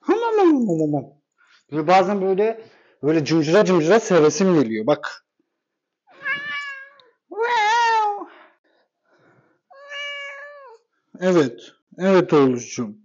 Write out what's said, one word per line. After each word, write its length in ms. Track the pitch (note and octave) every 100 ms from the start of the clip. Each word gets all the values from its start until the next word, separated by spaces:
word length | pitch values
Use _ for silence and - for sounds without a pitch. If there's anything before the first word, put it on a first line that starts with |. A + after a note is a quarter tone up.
Hamam, 380 | - G#4 A#4 A4
hamam, 420 | F4+ C#4+ A3+ E3
hamam. 240 | D3+ D3 - _ _ _ _ _ _
Böyle 140 | D3 D#3
bazen 360 | F#3 F#3 G3+
böyle, 420 | F#3+ F#3+ G#3+ A3+ - _ _ _
böyle 220 | C#3 E3
cımcıra 400 | C#3 D#3+ D3+ F#3
cımcıra 360 | F#3 F3+ D#3 A3
sevesim 600 | G#3+ F3 D3+ C#3+ F#3+ E3+
geliyor. 260 | B2 A2 A2
Bak. 400 | D3 - - _ _ _ _ _ _ _ _ _ - C#5 C#5+ D5 C#5+ C#5+ C5+ C#5 C#5 _ _ _
Wow. 1000 | F#4+ A#4 A#4+ G#4 A#4 A#4 A4+ G#4+ G4+ F4 - - _ _ _ _ _ _ _ _ _ _ _ _ C#5 C#5+ C#5+ C#5+ C#5+ C#5+ C#5+ C#5+ C#5+ C#5 A4+ _ _ _ -
Evet. 400 | F#3 F3 C3+ - - _ _ -
Evet 340 | F#3 F#3+ -
oğlucuğum. 640 | D#3 C3+ B2 - - A2+ G#2